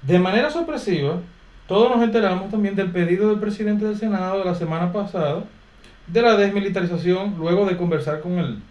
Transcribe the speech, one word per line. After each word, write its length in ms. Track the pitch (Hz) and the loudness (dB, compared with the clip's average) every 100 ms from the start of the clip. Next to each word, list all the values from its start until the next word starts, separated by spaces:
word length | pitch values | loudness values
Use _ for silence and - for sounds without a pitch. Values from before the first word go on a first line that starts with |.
De 160 | 135 180 | 2 2
manera 300 | 185 208 294 | 4 2 0
sorpresiva, 680 | 311 330 277 - 165 139 175 - - - - - | -2 -4 -4 -2 -2 0 -4 -8 -18 -20 -20 -2
todos 260 | 190 247 | 4 4
nos 80 | 240 | 4
enteramos 480 | 233 214 202 185 196 | 2 2 2 0 -2
también 280 | 214 202 202 | -2 0 0
del 140 | 185 | -2
pedido 360 | 175 170 185 214 | 0 0 2 2
del 140 | 208 | 2
presidente 420 | 208 202 208 208 | -2 -4 -2 0
del 140 | 214 208 | -2 -2
Senado 420 | 220 196 185 196 | -2 -2 -2 -2
de 60 | 185 | -2
la 100 | 170 | -2
semana 380 | 160 160 175 | -2 -2 -2
pasada 500 | 202 202 190 151 165 208 - - - - - - | -2 -4 -2 -2 -2 -8 -16 -20 -20 -20 -20 -2
de 140 | 185 | 2
la 160 | 233 208 | 4 6
desmilitarización, 1000 | 202 202 196 185 175 165 170 185 202 170 | 4 2 -2 -2 -2 -2 0 0 0 -4
luego 280 | 165 185 196 | 0 2 2
de 100 | 175 | 0
conversar 460 | 175 160 135 151 | 0 -2 -2 -4
con 180 | 170 180 | -4 -2
el 200 | 147 104 - | -4 -6 -14